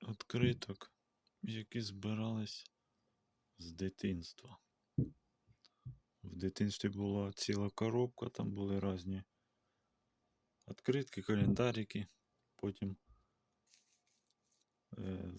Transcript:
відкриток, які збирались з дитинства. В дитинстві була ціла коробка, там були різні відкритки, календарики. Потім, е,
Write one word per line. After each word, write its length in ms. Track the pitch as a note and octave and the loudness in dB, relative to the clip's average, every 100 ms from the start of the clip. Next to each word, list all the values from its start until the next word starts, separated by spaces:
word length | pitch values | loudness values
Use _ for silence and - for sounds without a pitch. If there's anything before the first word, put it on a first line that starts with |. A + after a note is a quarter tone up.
відкриток, 920 | A#2 G#2+ - A#2+ B2 A#2+ - G2 - _ _ _ _ _ | -8 -8 -2 4 4 4 -2 -10 -12 _ _ _ _ _
які 400 | - A2 G#2+ A#2+ | -6 -4 -4 -4
збирались 880 | G#2 G2 G#2+ G#2+ A2+ A2 G#2+ - - _ _ _ _ _ _ _ _ - | -4 -2 -2 0 0 0 -2 -6 -14 _ _ _ _ _ _ _ _ -14
з 140 | E2+ | -10
дитинства. 880 | E2 F#2+ - G2+ F2 E2 - - - _ _ _ - - - _ _ _ _ - _ B2+ - _ _ | -4 -4 -2 -2 -2 -4 -12 -20 -20 _ _ _ 0 0 -2 _ _ _ _ -20 _ -16 -16 _ _
В 120 | G2 F#2+ | -12 -4
дитинстві 540 | F#2+ - G#2 - A2 | -2 2 0 2 -2
була 440 | G2 G2+ G2+ G2 | 0 0 2 0
ціла 360 | - - G2+ G2+ | -2 0 2 0
коробка, 600 | - A2+ A#2+ B2 - A#2+ | 2 2 4 2 0 -6
там 220 | - A2+ | -2 -2
були 280 | G2 G2 G2 | -2 0 2
різні 440 | G2 F#2+ F#2 F#2+ - _ _ _ _ _ _ _ _ _ _ _ _ _ - | 2 0 -2 -4 -6 _ _ _ _ _ _ _ _ _ _ _ _ _ -16
відкритки, 540 | G#2 - C3+ B2+ - | -6 2 2 2 -4
календарики. 840 | - G#2+ G2+ G2+ B2 A2+ G#2+ G#2 G2+ _ _ _ _ - | 2 6 6 6 4 2 -2 -4 -6 _ _ _ _ -6
Потім, 420 | G2+ G2 G2 F#2+ _ - _ _ _ _ _ - _ _ _ _ _ _ _ _ _ _ _ A#2 | -4 -2 -4 -4 _ -20 _ _ _ _ _ -20 _ _ _ _ _ _ _ _ _ _ _ -10
е, 340 | G2 F#2 F2+ | -6 -6 -6